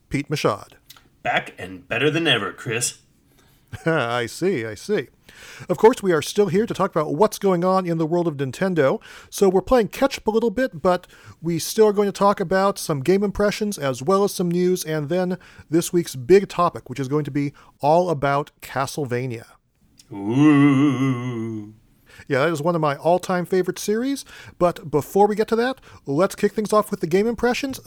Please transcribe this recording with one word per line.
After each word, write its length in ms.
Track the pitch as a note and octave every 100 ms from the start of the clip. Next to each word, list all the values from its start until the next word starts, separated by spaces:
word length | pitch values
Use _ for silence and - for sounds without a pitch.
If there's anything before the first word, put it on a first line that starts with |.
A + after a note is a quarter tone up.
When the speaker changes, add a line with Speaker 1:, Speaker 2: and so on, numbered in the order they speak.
| _
Speaker 1:
Pete 220 | C3+ -
Michaud. 380 | D3+ C#3 G2+ - - _ - _ _
Speaker 2:
Back 320 | A#2 C3+ - -
and 280 | F#2 F2+ -
better 220 | A2+ D3
than 160 | D#3 D#3+
ever, 260 | A#2 F#2+
Chris. 480 | - B2+ A2+ - - _ _ _ _
Speaker 1:
<laughs> 420 | _ _ _ - E3
I 400 | D#3+ A#2 A#2+ A#2
see, 400 | - F#3 D3+ A2
I 80 |
see. 360 | G#2+ - G#3 A#2+ _ - - - - -
Of 100 | F3
course, 240 | A3 B3+
we 120 | F#3+
are 80 | D#3
still 260 | - G3+ G3
here 180 | F#3 A#3
to 80 |
talk 180 | E3 F#3+
about 220 | E3 D3+ C#3+
what's 220 | G#3 -
going 280 | G3 F3 F#3
on 200 | F#3+ F3+
in 120 | E3
the 80 | D#3+
world 200 | F3 E3+
of 120 | C#3
Nintendo. 640 | C3+ - F#3+ E3 C3+ G#3+ - - -
So 200 | - G3
we're 120 | F#3
playing 280 | - B3+ G3
catch-up 380 | - A#3+ - -
a 40 |
little 180 | A3 A3+
bit, 320 | G#3+ C4 D#3
but 260 | F#3 F3+ - - - -
we 180 | E3 E3
still 280 | - A3 G#3+
are 60 |
going 140 | G3+ G3+
to 60 | -
talk 220 | G3+ G3+
about 380 | E3+ F#3+ G3 G3
some 240 | - C#3+
game 200 | C3+ G3
impressions 560 | G3+ - G#3 - G#3 G3
as 240 | C#3 B2+
well 220 | C3+ G3
as 100 | G3+
some 160 | - F3+
news, 360 | F3 F3+ F3+ D#3+
and 240 | D#3 C#3+
then 280 | F3+ F#3 F3+ - - -
this 220 | D#3+ -
week's 240 | F3 E3 C3+
big 320 | A#2+ G3 G3
topic, 420 | - F3 A2+ -
which 120 | -
is 80 | C3
going 160 | D3+ C#3
to 60 |
be 200 | C#3+ C#3+ - - _
all 280 | C#3+ E3 F3+
about 420 | D3 C#3 C#3 D3+ _
Castlevania. 840 | - C3 C3+ - C3 A#2+ C3 A2+ - _ _ _ _ - _
Speaker 2:
Ooh. 1600 | G2+ G2+ C3 D3+ C#3+ C#3+ C3+ D3 B2+ C3+ B2 B2 A#2 A2+ A2 G#2 A2 _ _ _ - -
Speaker 1:
Yeah, 100 | C3
that 140 | D#3
is 80 | D#3
one 140 | D#3+ E3+
of 60 |
my 140 | D3+ C#3
all-time 500 | D3+ F3+ - F3+ E3+
favorite 340 | F#3 F3+ E3+
series, 440 | - A3 C4+ C#4 - - - -
but 320 | F3 - D3
before 380 | D3 - G3 G#3
we 80 | G#3
get 140 | G#3+
to 60 | A3+
that, 240 | B3 B3+ - - -
let's 300 | C#3+ F#3+ -
kick 180 | G#3
things 180 | - G#3
off 200 | G#3+ G3+
with 100 | G3+
the 60 | E3+
game 200 | F#3 A3+
impressions, 540 | A#3 A#3+ A#3+ C4+ -